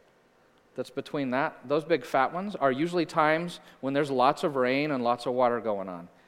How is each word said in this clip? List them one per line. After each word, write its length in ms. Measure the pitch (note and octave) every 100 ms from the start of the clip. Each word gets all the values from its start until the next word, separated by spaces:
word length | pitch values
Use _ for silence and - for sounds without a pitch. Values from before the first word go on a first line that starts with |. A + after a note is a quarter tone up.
| _ _ _ _ _ _ _ -
that's 140 | B2
between 400 | - - D3+ C3
that, 260 | B2+ D#3 - B2+
those 180 | D3
big 220 | D#3 D#3+ -
fat 260 | C3+ B2+
ones 220 | E3 G3+ F#3
are 160 | C#3
usually 340 | C3 E3+ F3 D#3
times 540 | E3 D3+ D#3+ F3 - - -
when 120 | C3 C#3
there's 160 | D3
lots 320 | C3 B2+ D3
of 120 | F3+ C3+
rain 360 | B2 C3+ D3+
and 120 | C3+
lots 220 | A#2+ B2 C#3
of 80 |
water 260 | B2 B2 A#2+
going 300 | G#2+ G2+ F#2+
on. 180 | F2 F2+ _